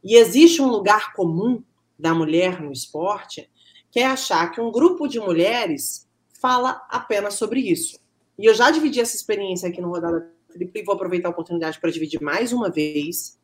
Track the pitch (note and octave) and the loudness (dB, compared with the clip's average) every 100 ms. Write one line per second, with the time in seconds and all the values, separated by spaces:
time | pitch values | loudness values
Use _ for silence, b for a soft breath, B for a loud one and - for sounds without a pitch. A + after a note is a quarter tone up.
0 | F#3+ A#3 A3 A#3+ E4+ E4 C4+ A3 G3 G#3+ | 8 8 8 8 8 8 0 2 2 2
1 | - - F3 E3 A3+ A#3+ - _ _ _ | 0 -4 -2 0 -2 -4 -6 _ _ _
2 | D#3+ E3 D#3 E3 F#3 F3+ D3 C3 - D3+ | -2 0 0 2 0 -2 -10 -12 -12 -6
3 | F#3 G#3 - - - b b b _ A#3+ | -4 -6 -10 -18 -18 b b b _ -2
4 | C4 C4 - E3+ E3+ A#3 A#3 A3 E4+ F4 | 0 -2 -2 0 0 -4 -4 2 2 2
5 | D4 A#3 G3+ E3 F#3 A#3+ G3+ C#3+ - - | -4 -4 -2 0 0 0 -4 -6 -8 -12
6 | _ _ _ _ B3+ B3+ B3+ - - B3 | _ _ _ _ 0 0 0 -4 -8 -8
7 | - G#3 G3+ G3+ A3 C4 A3 E3 E3 - | -4 -4 -4 -6 -4 -2 0 -2 -4 -12
8 | _ _ _ - G#3+ G#3+ B3 D#4+ D4+ B3 | _ _ _ 2 4 6 4 4 0 0
9 | A#3 - - G3+ G3 F3+ F3+ F3 F3 F3 | -2 -4 -6 -4 -4 -4 -6 -6 -6 -6
10 | E3+ E3 - _ _ F3 F3+ A3 G3 F#3+ | -4 -4 -6 _ _ -12 -10 -8 -4 -4
11 | F3+ F3+ F3 E3+ E3 E3+ D#3+ D#3 E3 D#3+ | -2 -4 -4 -8 -6 -6 -6 -4 -6 -4
12 | D#3 D3+ D3 E3+ A#3 B3 G3+ D#3 D3+ D3+ | -8 -6 -4 -2 -2 -2 -2 -2 -2 -4
13 | D3 F3+ - _ | -6 -8 -12 _